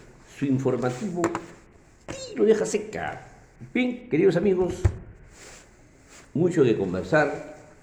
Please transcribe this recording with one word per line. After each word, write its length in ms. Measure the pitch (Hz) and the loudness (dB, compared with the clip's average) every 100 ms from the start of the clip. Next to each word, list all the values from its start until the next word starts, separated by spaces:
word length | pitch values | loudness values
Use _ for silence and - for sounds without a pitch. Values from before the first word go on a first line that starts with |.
| - - - | -20 -20 -20
su 120 | - 143 | -6 -2
informativo 720 | 131 131 123 127 131 208 175 165 - - - - - - - - | 0 0 0 -2 -4 -6 -4 -4 -4 -12 -20 -20 -20 -20 -20 -16
y 280 | 539 523 330 | -14 -10 0
lo 80 | |
deja 200 | 208 214 | 4 4
seca. 640 | 190 202 - - 76 - - - - - 123 | 2 -4 -6 -8 -8 -10 -16 -20 -20 -20 -8
Bien, 340 | 240 247 - - | -2 -2 -4 -4
queridos 280 | 151 190 175 | 2 4 4
amigos, 440 | 196 180 180 - - - - - - - - - - - - - - - - | 2 2 0 0 -2 -4 -14 -20 -20 -20 -20 -20 -20 -20 -20 -20 -20 -20 -8
mucho 320 | - 175 175 | 0 2 6
de 140 | 127 101 | 4 4
conversar 760 | 95 90 87 156 143 139 - - - - | 0 -2 0 2 2 -2 -12 -16 -20 -20